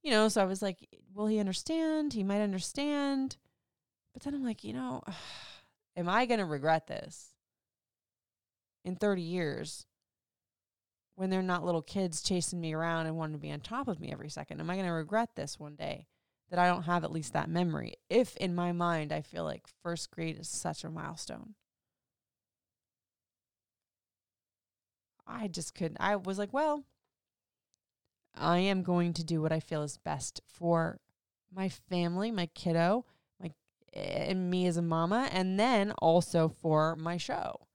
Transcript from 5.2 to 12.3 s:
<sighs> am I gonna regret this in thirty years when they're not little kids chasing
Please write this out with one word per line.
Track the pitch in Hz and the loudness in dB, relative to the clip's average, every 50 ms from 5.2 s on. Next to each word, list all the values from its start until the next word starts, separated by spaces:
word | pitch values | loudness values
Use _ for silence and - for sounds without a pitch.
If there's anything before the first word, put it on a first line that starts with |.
| - - - - - - | -12 -14 -16 -16 -16 -18
<sighs> | - - _ _ _ _ _ _ _ | -20 -20 _ _ _ _ _ _ _
am | 175 175 175 | -4 -2 2
I | 190 226 254 | 4 2 4
gonna | 233 240 220 196 | 4 2 0 2
regret | 165 151 139 135 156 160 160 - | 0 -2 0 4 4 4 4 2
this | - - - - 156 160 - - - _ _ _ _ _ _ _ _ _ _ _ _ _ _ _ _ _ _ _ _ _ _ _ _ _ _ _ _ _ _ _ | -4 -8 -8 -8 -10 -14 -16 -20 -20 _ _ _ _ _ _ _ _ _ _ _ _ _ _ _ _ _ _ _ _ _ _ _ _ _ _ _ _ _ _ _
in | 180 185 | -6 -2
thirty | 180 208 208 202 185 | 2 2 2 2 2
years | 170 165 175 180 170 147 139 - - 156 - - - _ _ _ _ _ _ _ _ _ _ _ _ _ _ _ _ _ _ _ _ _ _ _ _ _ _ | 0 -2 -2 0 0 0 -2 -4 -6 -8 -10 -12 -16 _ _ _ _ _ _ _ _ _ _ _ _ _ _ _ _ _ _ _ _ _ _ _ _ _ _
when | - 190 190 | -4 -2 0
they're | 190 190 | 0 0
not | 185 185 180 175 160 | 2 0 0 0 0
little | 175 170 165 | 0 0 0
kids | 156 - - 202 190 180 160 - | -2 -2 -2 -2 0 0 -2 -2
chasing | - - | -2 0